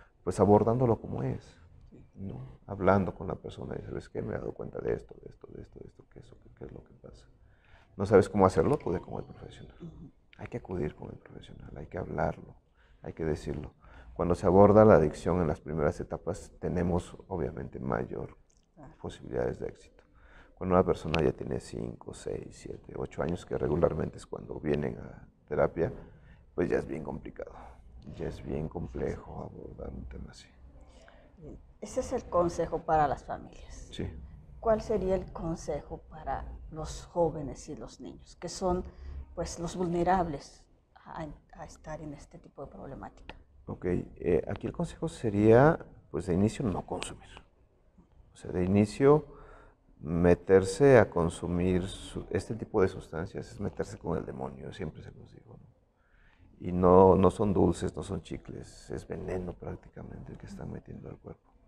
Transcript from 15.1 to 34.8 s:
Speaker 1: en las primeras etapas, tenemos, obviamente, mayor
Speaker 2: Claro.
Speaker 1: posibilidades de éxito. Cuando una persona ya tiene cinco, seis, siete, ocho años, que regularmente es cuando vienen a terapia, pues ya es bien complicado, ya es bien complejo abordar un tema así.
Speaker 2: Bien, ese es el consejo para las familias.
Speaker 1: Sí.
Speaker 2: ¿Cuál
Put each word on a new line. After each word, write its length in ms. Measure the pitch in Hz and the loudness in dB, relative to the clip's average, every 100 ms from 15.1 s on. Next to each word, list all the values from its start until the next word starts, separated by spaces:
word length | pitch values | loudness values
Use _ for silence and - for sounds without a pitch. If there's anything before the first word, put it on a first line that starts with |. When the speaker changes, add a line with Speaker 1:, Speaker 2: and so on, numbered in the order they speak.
| - 87 90 | 0 -2 0
Speaker 1:
en 60 | 80 | 0
las 120 | 73 | -2
primeras 400 | - 80 73 - | -6 -2 0 -2
etapas, 520 | - 82 - 95 - - | -6 -8 -8 -8 -10 -10
tenemos, 580 | 80 87 87 87 - - - | -4 -2 0 -2 -4 -14 -10
obviamente, 520 | 92 65 - 71 - | -6 -4 -6 -10 -8
mayor 580 | 64 58 62 52 - - _ _ _ - | -4 -4 -4 -8 -10 -14 _ _ _ -20
Speaker 2:
Claro. 180 | - - | -20 -14
Speaker 1:
posibilidades 560 | 87 - - 62 62 - | -14 -12 -8 -4 -2 -4
de 80 | - | -8
éxito. 340 | - - - _ _ - - - - | -12 -20 -20 _ _ -20 -20 -20 -8
Cuando 200 | 92 90 | 2 4
una 100 | 90 | 6
persona 380 | - 82 82 | 2 0 0
ya 80 | 67 | 2
tiene 280 | - 58 62 | 0 -6 -8
cinco, 540 | - 55 58 57 - | -8 -10 -10 -12 -14
seis, 360 | - - - - | -12 -10 -10 -10
siete, 420 | - - - - - | -16 -14 -14 -12 -10
ocho 280 | 67 - | -8 -4
años, 200 | 71 90 | -4 -4
que 140 | - 62 | -4 -2
regularmente 600 | 65 78 76 78 - - | 0 2 2 2 -6 -8
es 100 | - | -14
cuando 320 | - 52 - | -12 -10 -6
vienen 400 | 76 73 67 57 | -2 -2 -2 -6
a 280 | - - - _ - | -14 -18 -20 _ -4
terapia, 440 | 71 73 85 90 - - - - - - | 0 0 2 -4 -4 -16 -20 -20 -20 -10
pues 160 | - 90 | -4 0
ya 80 | 64 | 0
es 80 | - | -2
bien 180 | 73 | -8
complicado, 500 | 71 71 - - - - - - - - - - | -8 -10 -12 -14 -14 -16 -20 -20 -20 -20 -16 -10
ya 120 | 78 | -10
es 160 | - | -8
bien 260 | - 71 78 | -8 -6 -6
complejo 840 | - 90 73 69 - - 78 73 | -8 -10 -6 -6 -6 -10 -14 -14
abordar 380 | - - 67 69 | -14 -16 -14 -12
un 160 | 64 - | -12 -12
tema 240 | - - | -14 -16
así. 180 | - - - - - - - - - - - | -18 -20 -20 -20 -20 -20 -20 -20 -20 -20 -20
Speaker 2:
Bien, 200 | 147 - - - | -18 -18 -20 -18
ese 200 | 214 262 | -10 -8
es 120 | 262 | -4
el 120 | 247 - | -6 0
consejo 580 | 175 170 170 160 160 | 2 2 0 -4 -4
para 240 | - 156 143 | 0 2 2
las 160 | 120 | 0
familias. 640 | - - - - - - - | -8 -12 -12 -18 -18 -18 -14
Speaker 1:
Sí. 160 | - 87 - - - - - | -10 -8 -10 -16 -18 -20 -4
Speaker 2:
¿Cuál 220 | 226 214 | 0 0